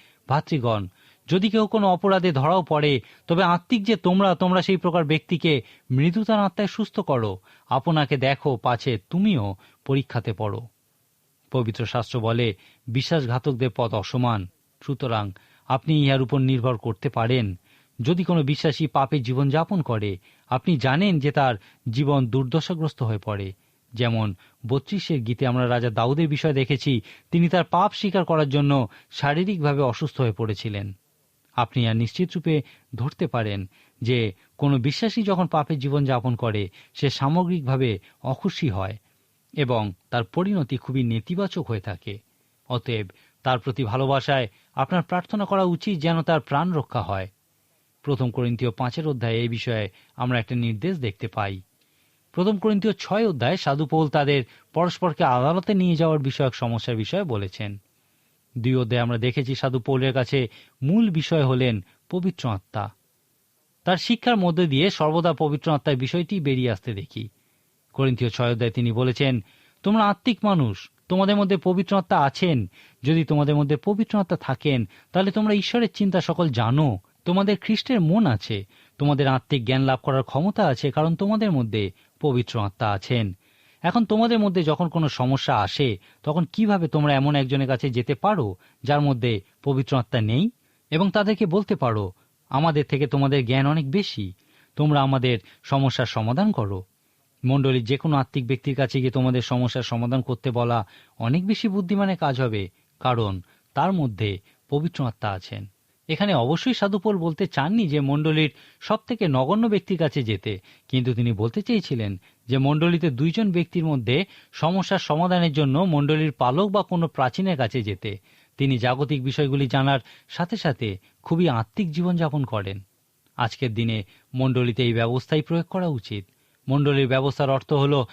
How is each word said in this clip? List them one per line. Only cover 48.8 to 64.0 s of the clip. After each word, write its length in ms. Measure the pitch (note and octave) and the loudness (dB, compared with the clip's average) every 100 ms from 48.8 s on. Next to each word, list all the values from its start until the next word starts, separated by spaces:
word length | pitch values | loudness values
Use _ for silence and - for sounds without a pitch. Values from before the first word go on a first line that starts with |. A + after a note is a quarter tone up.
| B2 C#3+ D#3 | -4 -4 -4
অধ্যায়ে 340 | C3 A2+ A2+ | -2 -2 -2
এই 80 | A#2+ | -2
বিষয়ে 400 | A2+ - A2+ G2+ - _ - | -4 -4 -4 -4 -10 _ -6
আমরা 240 | B2 B2 | -2 -2
একটা 160 | A2 B2 | -2 -2
নির্দেশ 440 | A#2 A2 E3 F#3 | -2 -2 -4 -4
দেখতে 280 | B2 - A#2 | -6 -6 -8
পাই। 340 | - G2+ G2 F2+ _ _ _ _ _ _ | -6 -6 -8 -14 _ _ _ _ _ _
প্রথম 260 | - F#3 G#3 | -2 0 0
করিন্থীয় 360 | A3 G#3 A3 | 2 2 0
ছয় 340 | F#3+ - G3 A3+ | -2 -2 0 0
অধ্যায়ে 300 | D3 A#2+ F3+ | 0 -2 0
সাধু 280 | - C#3 D#3 | 0 -2 0
পৌল 240 | D#3+ D#3 | 0 2
তাদের 340 | D3+ C#3 C#3+ - - _ | 2 2 2 0 -10 _
পরস্পরকে 500 | - F3 - F3+ D3 | -2 -2 0 -4 0
আদালতে 500 | D#3 B2 C3+ F3 F#3+ | 2 2 2 0 0
নিয়ে 220 | G3+ F3+ D#3+ | 2 2 2
যাওয়ার 240 | E3 D#3 | 2 2
বিষয়ক 360 | C3+ - C3+ - | 0 -2 -2 -2
সমস্যার 400 | A#2+ A#2 - A2+ | -4 -4 -2 -4
বিষয়ে 280 | G#2+ F3+ | -2 -4
বলেছেন। 540 | F#3+ A2+ G2 - G#2 G2+ - _ _ _ _ _ _ B2 | -2 -4 -6 -8 -10 -12 -18 _ _ _ _ _ _ -4
দুই 180 | A#2+ B2+ | 0 0
অধ্যায়ে 260 | A#2+ B2 | 0 0
আমরা 160 | A#2 A#2+ | 0 0
দেখেছি 380 | B2 B2 B2+ C3 | -2 -2 -4 -2
সাধু 240 | C#3 B2+ | -2 -2
পৌলের 340 | A2+ C3+ C3+ | -2 0 0
কাছে 340 | C3 B2 C#3 A#2+ - - - | 0 0 -2 -4 -8 -20 -6
মূল 260 | C3 G3+ A3+ | 0 2 2
বিষয় 360 | D#3+ D3 E3 C3+ | 0 0 2 2
হলেন 400 | C3 B2+ A2 - _ _ | 2 2 0 -6 _ _
পবিত্র 400 | F3+ F3+ - B2+ | -4 -4 -2 -4
আত্মা। 400 | G2 - A2 G#2 - _ _ _ _ _ _ _ _ | -6 -6 -8 -8 -10 _ _ _ _ _ _ _ _
তার 140 | - | -2
শিক্ষার 400 | F3 | 0